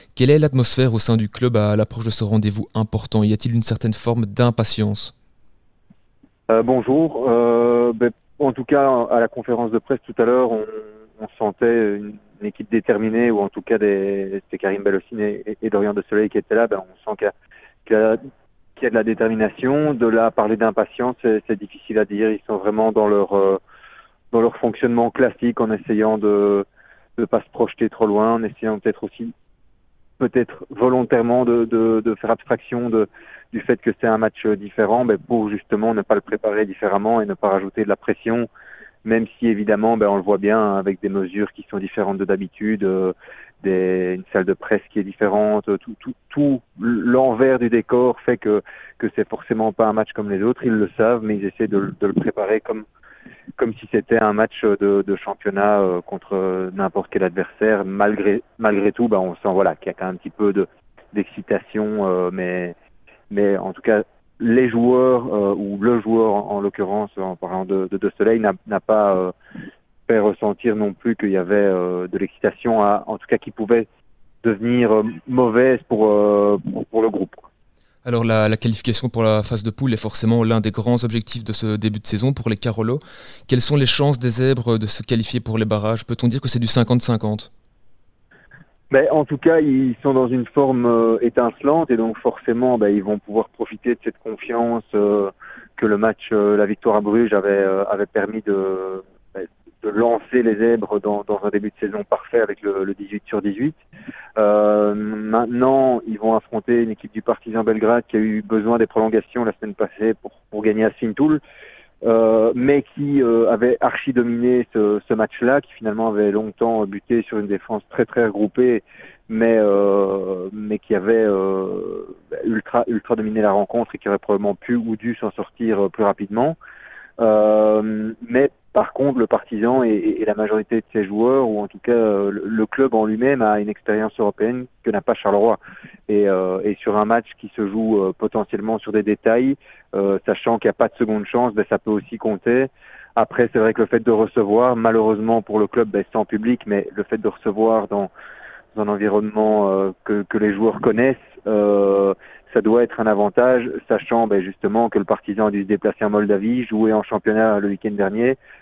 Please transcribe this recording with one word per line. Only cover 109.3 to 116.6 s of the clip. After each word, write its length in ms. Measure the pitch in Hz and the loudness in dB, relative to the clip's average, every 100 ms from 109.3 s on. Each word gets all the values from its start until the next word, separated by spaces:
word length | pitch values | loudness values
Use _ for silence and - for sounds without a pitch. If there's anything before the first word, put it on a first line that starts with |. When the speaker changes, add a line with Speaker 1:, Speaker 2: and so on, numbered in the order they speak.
| 123 113 | -4 -4
Speaker 2:
la 80 | - | -6
semaine 160 | 107 | -12
passée 380 | 98 101 - 110 104 | -6 -6 -2 -2 -2
pour, 120 | - - _ | -10 -20 _
pour 120 | 107 | -4
gagner 220 | 107 107 | -2 2
à 60 | 110 - | 0 0
Svintoul. 420 | 113 104 151 156 - - - - _ _ | -6 0 2 2 -4 -20 -20 -20 _ _
Euh, 460 | 117 113 113 110 113 123 | 0 2 4 4 2 2
mais 260 | 131 143 | 2 2
qui, 400 | - - 143 139 | 0 -6 -2 2
euh, 260 | 120 117 110 | 4 4 2
avait 280 | 110 120 113 | 2 2 2
archi 320 | 123 - - | 0 -2 -2
dominé 540 | 123 120 117 123 123 117 | 0 0 0 0 0 0
ce, 280 | 113 104 104 - | 0 0 0 -2
ce 80 | |
match-là, 460 | 110 107 - 123 143 | -2 -2 -2 0 0
qui 100 | - | -2
finalement 340 | - 110 107 113 | -8 -6 -2 -2
avait 240 | 104 104 | 0 0
longtemps 520 | 104 110 - | 0 -4 -4